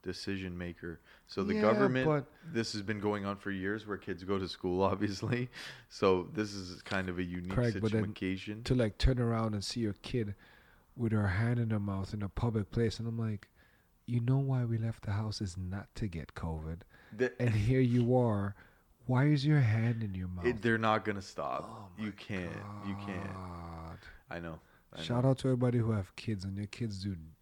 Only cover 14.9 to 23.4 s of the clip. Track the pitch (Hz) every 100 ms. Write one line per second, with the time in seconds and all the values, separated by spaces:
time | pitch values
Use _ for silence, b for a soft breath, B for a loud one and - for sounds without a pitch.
14.9 | 110 - 101 110 104 101 90 92 98 -
15.9 | - 110 85 69 - 82 80 78 82 -
16.9 | B B 104 123 - 120 107 104 131 127
17.9 | 123 117 127 120 104 98 - B B B
18.9 | _ - 127 147 147 143 151 120 113 113
19.9 | 117 110 92 92 90 120 117 117 113 113
20.9 | 107 110 101 95 - 73 65 85 113 101
21.9 | 90 107 98 - 98 87 101 98 - 101
22.9 | 98 101 92 98 92